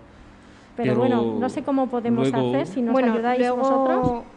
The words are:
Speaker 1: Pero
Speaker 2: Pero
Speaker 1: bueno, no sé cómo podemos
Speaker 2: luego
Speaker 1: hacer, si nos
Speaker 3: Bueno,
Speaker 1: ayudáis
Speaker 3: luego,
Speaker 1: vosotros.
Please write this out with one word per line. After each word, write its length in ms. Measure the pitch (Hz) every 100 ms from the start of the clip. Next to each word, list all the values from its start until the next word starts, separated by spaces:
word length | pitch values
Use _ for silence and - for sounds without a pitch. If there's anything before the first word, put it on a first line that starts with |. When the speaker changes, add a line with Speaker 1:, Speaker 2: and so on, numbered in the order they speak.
| - - - - - - - -
Speaker 1:
Pero 180 | 240
Speaker 2:
Pero 40 | 233
Speaker 1:
bueno, 400 | 247 233 233 240
no 100 | 254
sé 140 | 311
cómo 240 | 269 269 262
podemos 460 | 240 233 233 269
Speaker 2:
luego 180 | 269 247
Speaker 1:
hacer, 160 | 269 330
si 160 | 277
nos 100 | 240
Speaker 3:
Bueno, 200 | 262 247
Speaker 1:
ayudáis 260 | 226 233 254
Speaker 3:
luego, 180 | 247 247
Speaker 1:
vosotros. 640 | 269 269 262 254 254 233 -